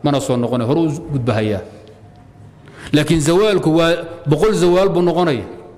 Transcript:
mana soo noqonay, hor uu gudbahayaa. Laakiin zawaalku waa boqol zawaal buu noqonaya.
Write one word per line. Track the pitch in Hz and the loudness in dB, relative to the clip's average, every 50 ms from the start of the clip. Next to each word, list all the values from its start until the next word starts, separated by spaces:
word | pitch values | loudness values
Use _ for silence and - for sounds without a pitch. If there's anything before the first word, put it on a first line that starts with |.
| - | 0
mana | 151 143 139 | 0 0 0
soo | 131 - 131 | 0 -2 -2
noqonay, | 123 120 117 120 123 117 | -2 0 -2 -2 -2 0
hor | 110 143 165 | 0 0 0
uu | 165 160 143 - - - 143 | 0 0 -2 -4 -8 -6 -6
gudbahayaa. | 135 120 120 110 110 107 107 104 95 - - - - - - - - - - - - - - - - - - - - - - - - - - - | -4 -2 -2 0 0 0 -2 -2 -4 -6 -12 -18 -20 -20 -20 -20 -20 -20 -20 -20 -20 -20 -20 -20 -20 -20 -20 -20 -20 -20 -20 -20 -18 -10 -2 0
Laakiin | 147 147 - 170 165 | 0 2 2 0 0
zawaalku | 143 147 165 185 214 214 208 180 - 165 | 2 2 2 4 4 2 2 0 0 2
waa | 156 165 165 165 170 170 - - - - - | 2 2 2 2 0 -2 -4 -12 -14 -10 -2
boqol | 143 151 147 202 220 208 | 0 0 2 2 2 2
zawaal | 170 175 175 175 180 190 196 | 2 2 4 4 4 2 2
buu | 170 170 175 | 2 2 0
noqonaya. | 175 160 170 180 170 143 113 92 - - - - - - | 0 2 2 0 0 0 -4 -6 -10 -14 -18 -18 -20 -20